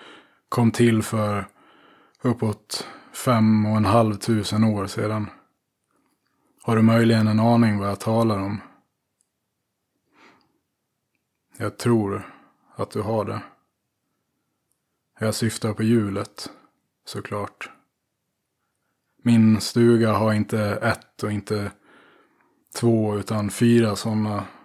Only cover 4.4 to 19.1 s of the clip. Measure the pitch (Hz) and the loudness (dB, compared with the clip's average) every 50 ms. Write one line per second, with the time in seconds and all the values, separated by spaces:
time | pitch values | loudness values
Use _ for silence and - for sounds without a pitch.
4.4 | 101 - 107 107 113 110 107 101 98 95 - - 107 107 107 107 104 104 - - | -2 -2 0 0 2 2 0 -2 -4 -6 -6 -6 -4 -4 -4 -6 -6 -8 -12 -20
5.4 | _ _ _ _ _ _ _ _ _ _ _ _ _ _ _ _ _ _ _ _ | _ _ _ _ _ _ _ _ _ _ _ _ _ _ _ _ _ _ _ _
6.4 | _ _ _ _ - 127 113 110 113 113 113 117 113 113 113 110 110 107 107 110 | _ _ _ _ -4 0 2 4 4 6 6 4 4 4 4 4 2 2 2 2
7.4 | 113 117 120 117 117 107 104 101 101 101 98 - - 113 113 113 113 113 104 98 | 4 4 4 4 4 4 2 0 -2 -4 -4 -4 -2 -2 0 2 2 0 0 -2
8.4 | 98 98 101 - - - _ _ _ _ _ _ _ _ _ _ _ _ _ _ | -4 -6 -8 -10 -12 -16 _ _ _ _ _ _ _ _ _ _ _ _ _ _
9.4 | _ _ _ _ _ _ _ _ _ _ _ _ _ _ _ _ _ _ _ _ | _ _ _ _ _ _ _ _ _ _ _ _ _ _ _ _ _ _ _ _
10.4 | _ _ _ _ _ _ _ _ _ _ _ _ _ _ _ _ _ _ _ _ | _ _ _ _ _ _ _ _ _ _ _ _ _ _ _ _ _ _ _ _
11.4 | _ _ - - 107 101 - - - 120 117 110 101 98 101 98 - - - - | _ _ -12 -10 -10 -10 -8 -4 0 2 2 2 0 -2 -6 -8 -10 -14 -20 -20
12.4 | _ _ _ _ _ _ _ - 110 - - 110 95 107 113 110 95 104 104 107 | _ _ _ _ _ _ _ -10 -10 -8 -6 -6 -4 -4 -4 -4 -4 -4 -8 -10
13.4 | - - _ _ _ _ _ _ _ _ _ _ _ _ _ _ _ _ _ _ | -12 -16 _ _ _ _ _ _ _ _ _ _ _ _ _ _ _ _ _ _
14.4 | _ _ _ _ _ _ _ _ _ _ _ _ _ _ _ - 113 110 - - | _ _ _ _ _ _ _ _ _ _ _ _ _ _ _ -6 -4 -4 -4 -2
15.4 | 117 110 - - - 110 101 - 110 110 120 113 104 101 98 101 101 - _ - | -4 -4 -4 -4 -6 -6 -4 -2 0 2 2 2 0 -2 -4 -6 -8 -10 _ -16
16.4 | - - - _ _ _ _ _ _ _ _ _ _ - - 101 - - 104 101 | -18 -18 -18 _ _ _ _ _ _ _ _ _ _ -14 -12 -12 -10 -8 -8 -8
17.4 | 101 - - - - - - _ _ _ _ _ _ _ _ _ _ _ _ _ | -10 -10 -12 -16 -18 -18 -18 _ _ _ _ _ _ _ _ _ _ _ _ _
18.4 | _ _ _ _ _ _ _ _ _ _ _ _ _ _ | _ _ _ _ _ _ _ _ _ _ _ _ _ _